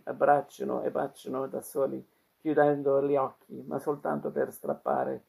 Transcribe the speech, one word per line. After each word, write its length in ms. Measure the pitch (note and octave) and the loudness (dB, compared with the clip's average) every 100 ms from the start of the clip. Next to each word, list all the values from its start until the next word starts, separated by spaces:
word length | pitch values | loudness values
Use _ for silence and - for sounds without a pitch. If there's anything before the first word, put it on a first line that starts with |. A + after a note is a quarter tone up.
| - | -10
abbracciano 760 | C3 C#3 C#3+ - - C3+ B2 | 2 4 4 2 -8 -6 -4
e 100 | G#2+ | -2
baciano 560 | C#3 C#3 - - C3 C3+ | -2 -4 -6 -8 -6 -6
da 140 | C3 | -8
soli, 420 | - D3 C3+ C3 - _ _ _ | -6 -2 -2 -2 -12 _ _ _
chiudendo 680 | D#3 D3 D3 C#3+ C#3 C#3 C#3+ | 0 4 4 4 4 2 4
gli 100 | C#3+ | 2
occhi, 460 | C3 - _ - C3 | 0 -4 _ -14 -8
ma 120 | C#3+ | -4
soltanto 520 | D3+ C#3+ D#3+ D3 D3 | -4 -4 -2 -4 -2
per 200 | D3 C3 | -2 -2
strappare 720 | - D3 C#3+ - C#3 C3 C3 | -4 -6 -4 0 0 0 -6